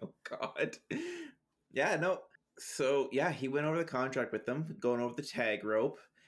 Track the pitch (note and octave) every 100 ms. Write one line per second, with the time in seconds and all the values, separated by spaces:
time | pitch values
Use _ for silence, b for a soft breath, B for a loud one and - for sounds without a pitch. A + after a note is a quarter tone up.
0 | - - - - - - C3+ - - -
1 | E4+ F4 D4+ B _ _ _ - D#3 E3+
2 | F3 F3+ - _ _ - - - C3+ C#3
3 | C3 B2+ E3+ B2 C3 C#3+ D3+ D#3+ E3 B2+
4 | C3 C3 A2+ G#2+ - C3+ D#3+ - A#2+ A#2+
5 | A#2+ A#2+ C3+ - A2+ G#2 G#2 G#2+ B2 -
6 | - b